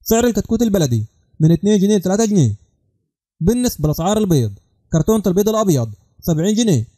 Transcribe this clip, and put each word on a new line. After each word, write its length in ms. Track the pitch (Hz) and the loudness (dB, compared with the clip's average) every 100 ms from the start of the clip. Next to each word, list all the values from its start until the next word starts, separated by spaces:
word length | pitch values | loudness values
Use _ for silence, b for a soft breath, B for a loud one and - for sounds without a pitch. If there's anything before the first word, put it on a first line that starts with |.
سعر 220 | - 226 | 0 0
الكتكوت 380 | 240 208 - 226 | 0 -2 -4 -2
البلدي 440 | 233 196 143 117 110 _ _ _ | 0 0 0 -2 -4 _ _ _
من 120 | 156 | 2
اتنين 280 | 170 202 214 | 2 2 2
جنيه 180 | 196 214 | 2 0
لتلاتة 280 | 180 208 | 0 -2
جنيه. 300 | 226 202 123 104 _ _ _ _ _ _ _ _ | 0 2 0 -2 _ _ _ _ _ _ _ _
بالنسبة 480 | 165 240 247 - 151 | -2 0 -2 -2 -4
لأسعار 300 | 147 170 214 | -2 -2 -2
البيض، 360 | 208 151 110 101 _ _ _ | 0 0 -2 -8 _ _ _
كرتونة 300 | 160 151 220 196 | -2 0 0 0
البيض 220 | 180 208 | 0 0
الأبيض 440 | 214 202 143 113 104 _ _ | 0 0 0 -2 -10 _ _
سبعين 340 | - 156 180 | -4 -2 0
جنيه 320 | 214 233 135 110 | 0 0 0 -2